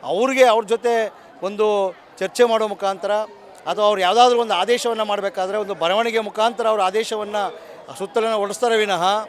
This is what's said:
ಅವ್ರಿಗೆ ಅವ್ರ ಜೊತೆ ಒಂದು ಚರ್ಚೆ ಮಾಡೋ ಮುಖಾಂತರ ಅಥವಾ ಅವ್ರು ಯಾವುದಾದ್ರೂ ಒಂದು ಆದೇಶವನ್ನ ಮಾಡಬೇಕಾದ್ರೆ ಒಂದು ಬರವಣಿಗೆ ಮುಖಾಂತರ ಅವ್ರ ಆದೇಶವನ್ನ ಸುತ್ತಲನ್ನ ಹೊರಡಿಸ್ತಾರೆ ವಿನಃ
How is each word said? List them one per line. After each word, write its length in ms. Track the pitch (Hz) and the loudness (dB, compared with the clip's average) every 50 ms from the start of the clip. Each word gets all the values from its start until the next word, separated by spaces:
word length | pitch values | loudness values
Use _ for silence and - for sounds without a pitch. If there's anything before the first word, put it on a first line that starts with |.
| - | -4
ಅವ್ರಿಗೆ 400 | 127 160 190 240 269 262 262 254 | -4 -2 0 0 0 4 4 6
ಅವ್ರ 220 | 240 214 226 220 | 6 6 2 2
ಜೊತೆ 480 | 185 226 226 233 240 233 226 220 196 - - - - - - 170 | -2 -4 -2 0 0 0 0 -2 -4 -8 -16 -20 -20 -14 -8 -8
ಒಂದು 520 | 190 208 202 214 214 208 202 196 185 170 - - - - - | -8 -2 0 0 0 2 0 -2 -4 -6 -10 -20 -20 -8 -8
ಚರ್ಚೆ 240 | 190 185 - - 240 | -8 -6 2 2 2
ಮಾಡೋ 240 | 233 226 220 220 | 4 4 0 0
ಮುಖಾಂತರ 440 | 214 202 180 196 196 196 180 - 196 208 214 214 208 208 - - - - - - 156 | -2 -4 -4 -4 -4 -4 -4 -2 -2 -2 -2 -2 -6 -12 -20 -20 -20 -20 -12 -6 -6
ಅಥವಾ 140 | 180 190 208 | 0 2 2
ಅವ್ರು 160 | 208 214 190 | 2 4 4
ಯಾವುದಾದ್ರೂ 400 | 180 175 202 233 247 254 240 233 | 2 2 6 6 6 6 6 2
ಒಂದು 120 | 233 220 196 | 0 0 0
ಆದೇಶವನ್ನ 480 | 175 185 220 240 233 - 240 226 220 | 0 2 0 0 0 0 -2 -2 -2
ಮಾಡಬೇಕಾದ್ರೆ 560 | 214 208 202 202 190 196 196 196 185 185 196 | -2 -2 -2 -2 -4 -4 -4 -4 -4 -2 -2
ಒಂದು 180 | 214 208 196 196 | -4 -4 -4 -4
ಬರವಣಿಗೆ 440 | 156 165 170 190 214 233 233 220 226 | -2 0 0 2 2 0 0 -2 -2
ಮುಖಾಂತರ 480 | 214 208 - 214 220 240 233 240 226 | -4 -2 -2 0 0 0 0 0 0
ಅವ್ರ 140 | 220 220 208 | 0 2 2
ಆದೇಶವನ್ನ 540 | 190 185 190 220 226 - 226 214 208 208 208 208 196 175 - - - - - - - - 131 | 0 0 0 -2 -4 -2 -6 -6 -6 -4 -4 -4 -4 -4 -6 -10 -18 -20 -20 -20 -18 -18 -10
ಸುತ್ತಲನ್ನ 360 | - 190 196 - 233 220 226 220 | -10 -10 -4 -2 -2 0 0 0
ಹೊರಡಿಸ್ತಾರೆ 440 | 214 202 196 196 - 247 233 226 | 0 -2 -4 -2 -2 0 2 2
ವಿನಃ 260 | 220 214 202 190 165 175 190 202 214 214 | 2 2 0 0 0 2 0 0 0 -4